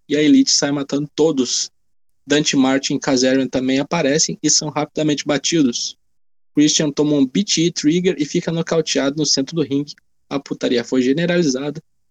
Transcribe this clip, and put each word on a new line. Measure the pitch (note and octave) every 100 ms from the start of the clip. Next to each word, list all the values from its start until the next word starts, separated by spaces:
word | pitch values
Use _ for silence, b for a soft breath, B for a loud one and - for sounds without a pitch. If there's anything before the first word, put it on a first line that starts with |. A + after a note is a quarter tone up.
| -
e | C#3+
a |
Elite | D3+ C3+ C3+
sai | - C#3+
matando | C#3+ C#3 C#3 D3+
todos. | - D#3+ C#3 B2 - - _ _ _ _ _
Dante | - D3 D#3 C#3
Martin | C3 C3+ -
e | C#3
Kazarian | - C3 B2+ C3+ C3
também | C3+ B2+ C3+
aparecem | - E3+ C#3 D3+ - -
e | D3+
são | - D#3
rapidamente | D3 D3 - D3+ C#3+ D3
batidos. | D3 - E3+ C3 A#2+ - - _ _ _ _ _
Christian | - D3+ - D3+
toma | C#3+ D3+
um | D3 C3
B | -
T | G3+ -
E | E3+
trigger | - D3 F3 F3+ E3
e |
fica | C#3+ F3 E3+
nocauteado | E3 E3 E3 D#3 C#3 C#3 D3+
no | C#3
centro | - C3+ E3
do |
ringue. | B2+ C#3 D3 - _ _ -
A | C#3
putaria | - C#3+ C3 A#2+
foi | A#2 C3
generalizada, | B2+ C#3+ E3+ F3 D#3+ B2+ D3 D3+ _ _ _